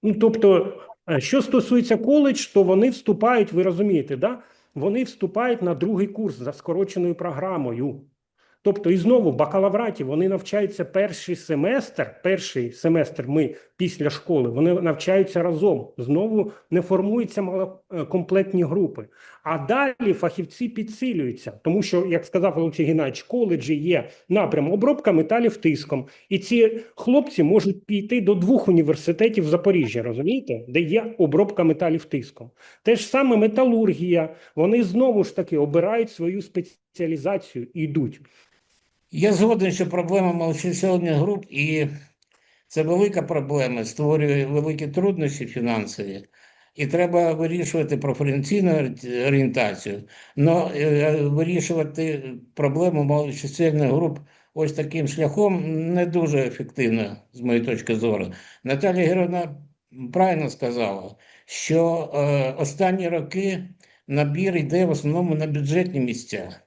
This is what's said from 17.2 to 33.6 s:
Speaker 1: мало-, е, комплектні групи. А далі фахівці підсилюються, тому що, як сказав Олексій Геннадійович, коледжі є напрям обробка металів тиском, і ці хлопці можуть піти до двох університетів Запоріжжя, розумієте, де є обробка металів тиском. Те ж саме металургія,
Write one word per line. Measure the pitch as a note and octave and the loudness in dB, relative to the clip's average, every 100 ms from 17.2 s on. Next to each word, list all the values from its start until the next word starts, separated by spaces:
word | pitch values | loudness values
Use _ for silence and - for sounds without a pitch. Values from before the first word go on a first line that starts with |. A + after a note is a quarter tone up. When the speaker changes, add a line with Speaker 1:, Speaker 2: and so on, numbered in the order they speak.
| A3+ - | -2 -4
Speaker 1:
мало-, | F#3+ F#3 F#3 F#3 _ | -4 -4 -4 -8 _
е, | F3+ | -10
комплектні | D3 F#3 F3 F#3+ F#3+ F#3+ | -4 -4 0 0 0 0
групи. | D#3+ F3 E3+ - G#2+ _ - - | 0 0 -2 -4 -16 _ -20 -14
А | D#3 D#3+ | -6 -6
далі | C#3 B3 C#4 B3+ A3+ | -2 0 0 -2 -2
фахівці | - E3+ - F3 - B3 | 0 -2 -4 -10 -6 -8
підсилюються, | A#3 A3 - C4 G3 C3 - - - | -6 -10 -6 -4 -2 -4 -6 -12 -6
тому | - F#3 | -2 0
що, | G3+ F3+ F3+ | 2 0 0
як | E3+ | -2
сказав | - F#3 F3+ D#3 | -2 0 0 0
Олексій | E3 D3+ | -2 0
Геннадійович, | D#3 D#3+ C#3 A#2+ | 0 2 0 -4
коледжі | - B3 A3 E3 B2 | -6 -2 0 -2 -2
є | D#3 D#3+ D#3+ - - _ | -2 2 0 0 -14 _
напрям | F#3+ F3 D3+ C#3+ | 0 2 0 0
обробка | G3+ A#3+ C#4+ - | 2 2 2 2
металів | E3+ D#3 A3+ A#3 - | 2 2 2 0 0
тиском, | E3 C#3+ - C#3 B2+ - _ | -2 -2 -4 -6 -6 -18 _
і | F#3+ | -4
ці | G3 A#3+ A3 A3+ - - | 0 4 4 2 -12 -8
хлопці | - C4+ D4 - | 2 2 2 0
можуть | D3+ G3+ G3 F#3+ - | 4 4 2 -4 -2
піти | G3+ G#3 B3 | -4 0 0
до | F#3+ | 2
двох | G3+ F3 B3+ - | 2 4 2 4
університетів | F3 D3+ D3+ - E3 A3+ A3 | 4 4 0 0 2 2 2
Запоріжжя, | D#3 E3+ G3+ F#3 B2 A#2 | 2 2 4 2 2 -2
розумієте, | A#2 A#2 D3+ B3+ - A#2 A#2+ | -4 -2 -2 -2 -2 -8 -2
де | C3 | -2
є | E3 G#3 A3 A3+ | 2 0 -2 0
обробка | D#3+ D3+ G3+ G3+ | 2 4 2 2
металів | E3 D#3 F3 D#3+ | 2 2 0 -2
тиском. | - C#3+ A2+ - A#2+ _ - _ | -4 -8 -8 -16 -20 _ -20 _
Те | - A3+ | 0 0
ж | - | 2
саме | B3+ C#4 A3+ | 0 4 4
металургія, | G#3+ G#3+ | 4 2